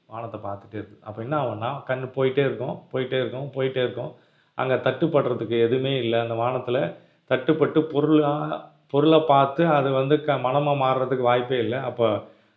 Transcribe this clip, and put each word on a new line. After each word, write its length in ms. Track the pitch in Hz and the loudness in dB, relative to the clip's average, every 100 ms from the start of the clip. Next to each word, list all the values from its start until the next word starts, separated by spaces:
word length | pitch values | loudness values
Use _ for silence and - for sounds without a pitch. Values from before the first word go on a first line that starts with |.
| _ | _
வானத்தை 300 | 113 117 107 | -14 -12 -10
பார்த்துட்டே 340 | 104 101 - | -10 -12 -12
இருக்கு. 240 | 107 104 - | -12 -12 -16
அப்ப 200 | 107 107 | -16 -10
என்ன 220 | 113 151 | -6 -4
ஆகும்னா, 280 | 127 107 113 139 - | -4 -4 -6 -6 -6
கண்ணு 200 | 131 131 | -6 -6
போயிட்டே 300 | - 131 131 | -2 0 2
இருக்கும், 440 | 139 113 131 - - | 0 -2 -6 -8 -8
போயிட்டே 260 | 135 127 131 | -6 -4 -2
இருக்கும், 320 | 123 127 139 | -4 -6 -8
போயிட்டே 240 | 131 131 131 | -4 -4 0
இருக்கும். 380 | 123 - 139 - _ _ _ | -2 -4 -10 -12 _ _ _
அங்க 220 | - 131 127 | -6 0 0
தட்டுப்படுறதுக்கு 840 | 131 127 165 143 127 120 107 117 | 0 0 2 2 2 0 0 2
எதுவுமே 360 | 117 131 135 135 | 2 2 0 -2
இல்ல. 240 | 117 117 | 0 0
அந்த 120 | 117 | 0
வானத்துல 600 | 113 120 127 120 123 165 - - _ - | -2 -2 -2 -2 -2 -2 -6 -20 _ -4
தட்டுப்பட்டு 520 | 127 - 156 139 160 | -2 0 2 2 2
பொருளா, 880 | 156 139 147 156 143 151 151 - - _ _ | 0 0 2 4 2 -2 -4 -8 -12 _ _
பொருளை 320 | 139 151 160 | 2 6 6
பார்த்து 480 | 156 139 139 - 170 | 6 4 4 2 2
அது 240 | 147 139 | 4 2
வந்து 320 | 131 135 147 | 0 2 0
க-, 120 | 147 135 | 2 0
மனமா 380 | 123 139 147 | 0 0 2
மாறுறதுக்கு 480 | 143 131 127 127 127 | 2 2 0 0 0
வாய்ப்பே 380 | 123 123 120 131 | 2 2 0 -2
இல்ல. 220 | 107 131 | -2 -4
அப்ப 420 | 131 120 117 104 - - _ | -6 0 0 0 -4 -20 _